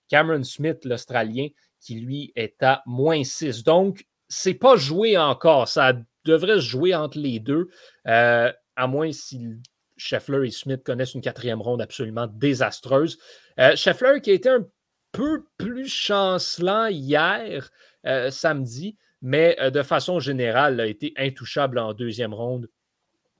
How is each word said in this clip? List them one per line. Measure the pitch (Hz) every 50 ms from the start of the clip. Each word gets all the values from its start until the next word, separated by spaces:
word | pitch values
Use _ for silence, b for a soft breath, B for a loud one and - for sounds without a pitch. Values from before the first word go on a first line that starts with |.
| _ -
Cameron | - 147 156 160 160 147 127
Smith, | - - - 143 160 160 160 -
l'Australien, | 131 120 113 - - 127 120 113 110 110 127 139 151 _ _ _ _ _ _
qui, | - - 117
lui, | 113 117 123 135 143 147 120 -
est | 123 113 104 _ -
à | - - 135 - -
moins | 123 120 123 135 156 165 156 135
six. | 127 - - 160 147 117 113 113
Donc, | - 156 175 190 196 190 196 - _ _ _ _ -
c'est | - - - 190 180
pas | - - 262 262
joué | 202 135 135 156 180 220 226 208 180
encore. | 156 143 127 - - 165 156 139 117 -
Ça | - 156 139 131 127 120 117 _ _ _ -
devrait | 156 160 165 160 190 220
se | 196
jouer | 135 117 117 127 156 185 185
entre | 160 151 143 - 156
les | 147 139 120 110
deux, | 107 123 139 160 180 175 b b b b b b b
euh, | - 113 117 120 120 120 117 117 123 - _ _ _ -
à | - 127 127
moins | 131 143 156 160 143
si | - - - - 127 117 117 110 113 120 _ _ _ _ _ _ -
Scheffler | - - - 117 - - 139 139 135 120
et |
Smith | 110 - - 139 135 131 -
connaissent | - 127 120 131 127 -
une | 131
quatrième | 110 131 113 - 117 123 113 110
ronde | 104 117 123 120
absolument | 110 - - - 127 110 110 117 120 113
désastreuse. | 104 107 131 143 139 123 127 107 - - - 127 131 135 156 165 - b b b b b b b b b
Euh, | 127 135 156
Scheffler | 135 - - 175 - 247 262 277 285
qui | - 214
a | 196
été | 185 190 254
un | 262 240 196 - _ _ _ _ _ _ _ _
peu | - - 247 302 320 294 - _ _ -
plus | - 214 240 254 269 262
chancelant | - - - - 208 202 196 190 185 180 180 - - - 175 185 196 220 226 226
hier, | 196 151 135 131 147 147 156 175 202 226 226 208 180 147 131 - b b b b b b b
euh, | - 131 131 123 135
samedi, | 135 - - 165 151 143 131 120 113 127 165 208 220 _ _ _ _ _
mais, | - 127 135 151 160 170 - -
euh, | 131 139
de | 139 147
façon | 139 - 175 147 - - 180 175
générale, | 131 135 139 127 123 117 110 123 143 151 135 117
a | 113
été | 110 107 - - 147 - -
intouchable | 135 135 131 - 127 - - 151 143 135 123 123
en | 117 110 107
deuxième | 104 123 117 107 110 123 110 107
ronde, | 104 117 123 127 123 120 110 _ _ _ _ _ _ _ _ _ _ _ _ _ _